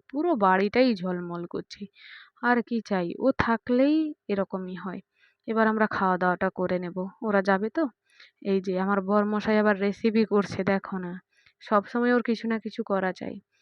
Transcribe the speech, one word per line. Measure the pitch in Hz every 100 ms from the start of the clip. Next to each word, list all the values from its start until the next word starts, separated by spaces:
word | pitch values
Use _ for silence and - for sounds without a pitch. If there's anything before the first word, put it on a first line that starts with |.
| -
পুরো | 269 349 269
বাড়িটাই | 196 185 202 240 262 196
ঝলমল | 180 180 175 175 175
করছে। | - - - 202 _ - - - -
আর | 240 240
কি | - 233
চাই, | - 190 175 -
ও | 254 -
থাকলেই | - 226 - 247 277 311 311 302 -
এরকমই | 196 190 190 185 185
হয়। | 185 185 - _ _ _ -
এবার | 226 220
আমরা | 220 214
খাওয়া | - 190 185
দাওয়াটা | 180 175 190
করে | - 180 180
নেব, | 180 180 190 -
ওরা | 220 202
যাবে | 190 190 220
তো। | - 294 _ _ _ - _
এই | 196 196
যে | 190 185
আমার | 190 202
বরমশাই | 190 208 208 208 214 214
আবার | 214 196
রেসিপি | 202 196 226 214 214
করছে, | 208 190 -
দেখো | 190 196 - 190
না, | 180 185 _ _ _ _
সবসময় | - 208 202 240 240
ওর | 247
কিছু | 226 220 226
না | 226
কিছু | 214 -
করা | 220 196 185
চাই, | 180 - 202 _ _